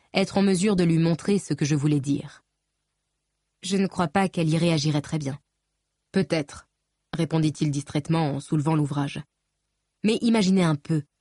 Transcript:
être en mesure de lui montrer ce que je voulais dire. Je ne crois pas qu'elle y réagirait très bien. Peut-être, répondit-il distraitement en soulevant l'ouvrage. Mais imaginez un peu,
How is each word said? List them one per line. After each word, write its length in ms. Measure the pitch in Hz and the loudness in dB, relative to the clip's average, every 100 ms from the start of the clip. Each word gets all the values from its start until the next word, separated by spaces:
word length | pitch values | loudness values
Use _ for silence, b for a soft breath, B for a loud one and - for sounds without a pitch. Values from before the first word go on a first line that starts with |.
| b | b
être 240 | 196 196 196 | -2 0 2
en 60 | |
mesure 320 | 196 185 208 190 | 2 2 2 2
de 80 | |
lui 160 | 170 165 | 2 2
montrer 400 | 165 165 - 202 | 2 0 0 -2
ce 140 | - | -2
que 120 | 151 147 | -2 0
je 100 | 151 | 0
voulais 240 | 147 147 | 0 0
dire. 440 | 135 139 147 - _ _ _ _ _ _ _ _ _ _ _ _ | 0 -4 -6 -18 _ _ _ _ _ _ _ _ _ _ _ _
Je 120 | 185 196 | -4 -2
ne 120 | 190 | 0
crois 200 | - 170 | 0 0
pas 220 | 196 185 | 0 0
qu'elle 200 | - 160 | 0 0
y 80 | 160 | 2
réagirait 440 | 170 160 151 147 | 2 2 0 -2
très 160 | 143 160 | -2 -6
bien. 220 | 135 135 _ _ _ _ _ _ _ | -6 -10 _ _ _ _ _ _ _
Peut-être, 560 | 190 185 165 147 - - _ _ _ _ | -2 0 -2 -4 -10 -20 _ _ _ _
répondit-il 580 | - 165 160 156 143 151 | -4 0 2 0 0 -2
distraitement 640 | 143 - 151 147 165 151 135 | -2 -4 -4 -2 0 0 -2
en 40 | |
soulevant 360 | - 160 143 160 | -4 -2 0 0
l'ouvrage. 460 | 143 143 143 - - _ _ _ _ _ _ _ | 0 -2 -6 -8 -16 _ _ _ _ _ _ _
Mais 160 | 202 226 | -2 0
imaginez 420 | 233 226 185 190 | 2 2 4 4
un 120 | 170 147 | 2 0
peu, 280 | - 160 - _ | -2 -4 -4 _